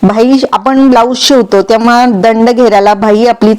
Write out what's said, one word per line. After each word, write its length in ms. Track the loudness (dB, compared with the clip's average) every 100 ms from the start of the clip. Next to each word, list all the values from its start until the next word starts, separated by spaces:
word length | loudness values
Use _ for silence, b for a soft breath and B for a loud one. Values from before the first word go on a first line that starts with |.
बाही 360 | -2 0 0 0 -2
आपण 360 | -4 -2 0 2
ब्लाऊज 280 | 2 0 -2
शिवतो 440 | 0 0 0 -2
तेव्हा 440 | 0 0 0 0 0
दंड 440 | 0 0 0 0
घेराला 440 | 0 0 2 0
बाही 340 | 0 0 0 0
आपली 260 | 0 0